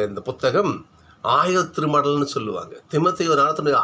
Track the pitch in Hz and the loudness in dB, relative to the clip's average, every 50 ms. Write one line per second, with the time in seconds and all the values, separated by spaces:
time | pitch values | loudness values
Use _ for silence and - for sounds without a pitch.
0 | 104 101 98 98 - 127 - - - 127 127 190 208 156 107 87 - _ _ _ | 0 -2 -4 -8 -10 -10 -6 -2 0 0 2 2 0 0 -2 -6 -10 _ _ _
1 | _ - - _ - 117 123 143 165 185 180 185 165 - - 156 151 151 147 147 | _ -20 -14 _ -2 0 2 2 2 2 2 0 0 -2 -2 -4 -2 0 2 2
2 | 139 143 147 147 143 139 - 127 110 104 95 87 87 - - - - - 160 151 | 2 2 0 0 -2 -2 -4 -6 -6 -6 -6 -8 -10 -12 -16 -20 -10 -4 -2 0
3 | 165 180 175 - 175 165 156 143 139 156 151 - 151 151 135 117 | 0 0 0 0 0 2 2 4 2 2 2 0 0 2 2 2